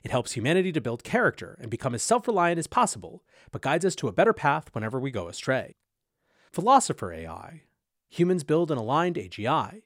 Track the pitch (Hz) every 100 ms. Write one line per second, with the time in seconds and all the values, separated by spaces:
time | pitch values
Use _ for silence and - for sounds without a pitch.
0 | - 127 - - 120 180 185 160 120 117
1 | - 233 196 - 87 - 120 117 131 120
2 | - 233 - 202 170 170 160 - 220 -
3 | - 165 _ _ - - 135 165 185 -
4 | 123 92 214 214 147 156 - - 110 131
5 | 135 117 85 - - 131 95 - _ _
6 | _ _ _ _ _ - 202 269 - -
7 | 98 82 80 82 - 160 _ _ _ _
8 | _ - 175 180 143 156 170 135 110 147
9 | 180 165 92 - 110 156 101 208